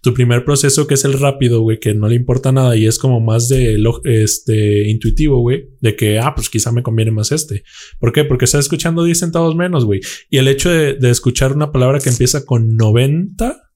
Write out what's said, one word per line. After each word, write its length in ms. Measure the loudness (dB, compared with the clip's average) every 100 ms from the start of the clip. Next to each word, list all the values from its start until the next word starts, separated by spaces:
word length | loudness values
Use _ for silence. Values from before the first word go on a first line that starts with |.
Tu 100 | 0
primer 280 | 0 2 2
proceso, 440 | 0 0 2 0 0
que 80 |
es 100 | 0
el 80 | 0 0
rápido, 420 | 0 0 0 2
güey, 180 | 0 0
que 140 | -2
no 140 | 0 0
le 80 |
importa 360 | 0 0 0 0
nada 240 | 2 2
y 120 | 2 2
es 100 | 0
como 220 | 0 0
más 280 | 2 0 2
de 300 | 2 2 2
lo-, 240 | 0 0
este, 840 | 0 0 0 -2 -2 0 2 2 0
intuitivo, 500 | 0 0 2 2 2
güey. 260 | 0 -2 -6 _
De 140 | -4
que, 220 | 0 0 0
ah, 160 | -2
pues 160 | -4 -4
quizá 220 | -4 -2
me 100 | -2
conviene 300 | -2 -2 0
más 200 | -2 -2
este. 320 | -4 -4 -10 -12 -20 -20 -4
¿Por 120 | -2
qué? 120 | 0
Porque 220 | 0 0
estás 160 | 2 0
escuchando 420 | 0 -2 -2 0
diez 160 | 0 0
centavos 360 | -2 0 0
menos, 300 | 0 -2 0
güey. 140 | 0 -2 -6 -16 _
Y 60 | 0
el 100 | 2
hecho 240 | 2 0
de, 240 | 0 0
de 160 | 0 0
escuchar 420 | 2 0 0 -2
una 180 | 0 -2
palabra 280 | 0 0 0
que 100 | 0
empieza 340 | 0 0 -2
con 320 | -2 0 2
noventa 920 | 2 2 2 2 0 -4 -4 -6 -6 _